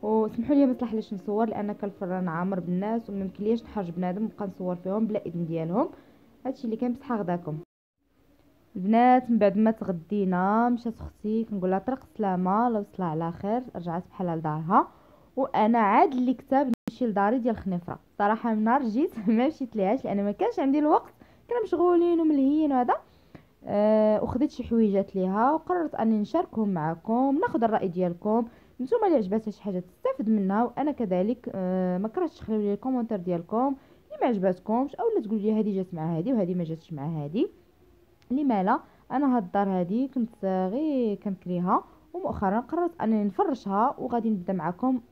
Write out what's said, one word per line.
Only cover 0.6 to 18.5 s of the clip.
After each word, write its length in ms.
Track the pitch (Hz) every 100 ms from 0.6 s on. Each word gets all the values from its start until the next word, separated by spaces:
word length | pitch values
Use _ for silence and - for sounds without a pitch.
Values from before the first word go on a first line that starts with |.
| 277
مصلح 240 | 247 233
علاش 220 | 214 208
نصور، 320 | 202 185 208 226
لان 260 | 208 208
كان 180 | 208 202
الفران 380 | 190 185 185 185
عامر 320 | 160 180 190
بالناس 500 | 175 180 202 233 226
وما 100 | 202
يمكنليش 440 | 190 185 208 226
نحرج 280 | - 220 175
بنادم 300 | 170 180 185
ونبقى 260 | 220 - 202
نصور 280 | - 180 180
فيهم 320 | 180 202 220
بلا 180 | 208 -
اذن 200 | 170 170
ديالهم. 440 | 165 165 190 339 - - - _ _ 247
هادشي 200 | 262 233
اللي 100 | 226
كان، 180 | 247
بصحه 240 | 240 - 233
غداكم 400 | 185 175 175 156 - _ _ _ _ _ _ _ _ _ _ 202
البنات. 540 | 185 226 247 254 254
من 80 | 226
بعد 200 | 208 196
ما 140 | 220
تغدينا 960 | 220 190 180 - 208 190 180 190 214 240
مشات 240 | 240 233 226
اختي، 440 | - - 214 220
كنقول 280 | 220 202 185
لها 80 | 190
طريق 200 | 196 262
السلامه، 640 | - - 208 180 185 202 240
الله 120 | 220
يوصلها 280 | 202 - 180
على 240 | 156 170
خير، 300 | 170 196 233 247 -
رجعت 280 | 175 170 -
بحالها 260 | - 180 165
لدارها. 520 | 156 151 160 220 359 - - - _ -
وانا 440 | 269 - 214 233
عاد 340 | 226 247 359
اللي 200 | 254 254
كتاب 380 | 254 - 269 277 240 -
نمشي 180 | - 247
لداري 320 | 202 202 254
ديال 180 | 240 220
خنيفره. 420 | 196 175 - - _ _
صراحه 360 | 202 220 240